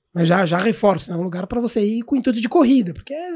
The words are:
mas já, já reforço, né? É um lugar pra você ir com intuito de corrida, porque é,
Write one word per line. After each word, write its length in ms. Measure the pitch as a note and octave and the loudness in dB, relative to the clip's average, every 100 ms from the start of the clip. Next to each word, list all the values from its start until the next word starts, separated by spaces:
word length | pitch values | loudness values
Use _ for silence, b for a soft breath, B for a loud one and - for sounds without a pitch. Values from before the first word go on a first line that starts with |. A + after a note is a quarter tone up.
| _ | _
mas 140 | F3 E3 | 0 2
já, 180 | F3+ F3 | 2 2
já 120 | F3 | 0
reforço, 500 | G#3 - G#3 F3+ - | 0 2 2 2 -2
né? 80 | E3+ | -6
É 20 | |
um 40 | |
lugar 220 | F3+ F3 F#3 | -6 -6 -6
pra 120 | A#3 | -4
você 240 | A#3 A3+ | -2 0
ir 180 | G#3 A3+ | 0 -2
com 120 | A#3 C4+ | -2 -2
intuito 240 | B3+ A#3 | 0 -2
de 80 | A3 | 2
corrida, 440 | F4 B3 C4+ F3 | 4 4 4 2
porque 200 | D#3 - | -6 -12
é, 220 | D4 F4+ | -12 -10